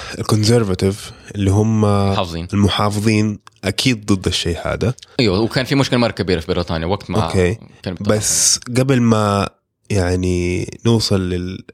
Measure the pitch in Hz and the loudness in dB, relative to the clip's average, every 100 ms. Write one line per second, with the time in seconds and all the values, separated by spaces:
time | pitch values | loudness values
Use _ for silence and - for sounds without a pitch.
0 | - - 107 107 107 120 101 90 95 101 | -10 -8 -2 0 4 2 2 0 0 -2
1 | - - - 104 98 101 107 110 104 101 | -8 -18 -12 -2 2 2 2 2 2 2
2 | 98 98 87 82 90 101 95 - 104 104 | 2 0 -2 -6 -4 0 2 2 0 0
3 | 110 107 107 104 - - 95 - 131 110 | 0 2 0 -4 -12 -8 -4 -2 0 0
4 | 107 98 92 - - 85 73 71 107 - | 0 0 0 -2 -4 -4 -4 -2 -2 -4
5 | - - 113 92 113 143 123 139 131 123 | -6 0 2 2 0 -2 0 0 2 2
6 | 117 - 92 85 85 90 85 82 82 101 | 0 0 0 0 0 -4 -2 -4 -2 -4
7 | - 87 82 95 90 113 - - 98 87 | -4 -4 0 2 2 0 -8 -14 -10 -4
8 | 101 107 104 - - - - 123 131 127 | -2 0 0 0 0 0 -2 0 2 4
9 | 117 110 104 101 92 - _ _ - 98 | 4 4 4 0 -2 -6 _ _ -4 0
10 | 90 92 92 90 87 90 95 - 117 113 | 0 0 0 0 0 -2 -6 -4 0 0
11 | - 98 90 90 90 95 - | 2 0 0 -4 -6 -10 -16